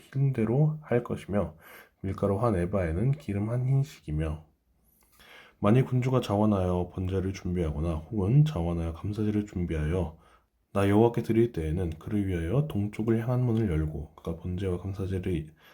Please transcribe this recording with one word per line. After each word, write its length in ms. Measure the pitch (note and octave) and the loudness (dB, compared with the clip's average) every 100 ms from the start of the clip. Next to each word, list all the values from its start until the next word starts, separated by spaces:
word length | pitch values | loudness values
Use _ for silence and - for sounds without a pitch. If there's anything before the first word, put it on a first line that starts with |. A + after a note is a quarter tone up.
| - | -6
힘대로 640 | C3+ C#3 B2+ A2 B2+ D#3 D#3 | 0 0 2 2 4 2 0
할 220 | - A#2+ | -2 -2
것이며 500 | A#2+ G#2 - G2+ F2+ - - - - _ | 0 -6 -2 -2 -2 -6 -20 -20 -20 _
밀가루 360 | G2 F#2+ G2+ G2 | -6 -2 0 2
한 180 | A#2 F#2+ | 2 2
에바에는 580 | F2 G2+ F2 E2 A#2+ | 0 0 0 0 0
기름 360 | C#3 - G2+ G#2+ | -2 -4 -4 -2
한 160 | B2 B2+ | -2 0
흰씩이며 800 | C3+ C#3 - - D2+ D#2+ D#3 - _ _ _ _ _ _ _ - - - _ | 0 0 -6 -8 -4 -4 -6 -12 _ _ _ _ _ _ _ -20 -20 -20 _
만일 260 | G#2 B2 C3+ | 4 4 4
군주가 360 | B2+ B2 B2+ | 0 2 0
자원하여 720 | A#2+ G2+ G#2+ G2+ F#2 F2+ F2+ | 2 2 4 4 2 0 -2
번제를 400 | - F#2 F#2+ F#2 | -4 -4 -2 -2
준비하거나 600 | F#2+ F#2+ F2+ D#2+ D2+ E2 D#2+ D#2+ | -4 -4 -2 -2 -2 -2 -4 -4
혹은 340 | A2 F#2 C#3 D3+ | -2 2 4 4
자원하여 480 | F2 E2+ E2+ E2 | 2 -2 -2 -4
감사제를 540 | E2 G2 G#2 G#2+ G#2 G#2 | -6 -6 -4 -2 0 -2
준비하여 680 | F#2 E2+ D#2 D2+ F2+ E2 - - _ _ _ _ | -4 -4 -2 0 0 -2 -6 -20 _ _ _ _
나 160 | G2+ G2 | 0 4
여호와께 360 | G2+ A#2 A#2 | 6 6 4
드릴 280 | A2+ A2 A#2 | 2 4 2
때에는 460 | - D#2 D#2+ F2 E2 | 2 -2 -2 -2 -6
그를 300 | - G#2+ G2 | -4 -2 0
위하여 400 | F2 E2 B2 D3+ | -2 0 0 0
동쪽을 520 | G2+ G#2 - A2+ A2+ | -2 -4 -2 0 0
향한 240 | A2+ B2 | 0 0
문을 240 | B2 A2+ G#2+ | 0 2 0
열고 460 | D#2 D#2 D#2 D2+ | 0 -2 -4 -12
그가 240 | - - E2 | -12 -10 -8
번제와 400 | F#2 F2+ F#2+ F2+ | -6 -4 -4 -4
감사제를 720 | F#2+ F#2+ F#2 F#2+ F#2 E2+ D#2 - - | -6 -6 -4 -4 -2 -4 -4 -12 -20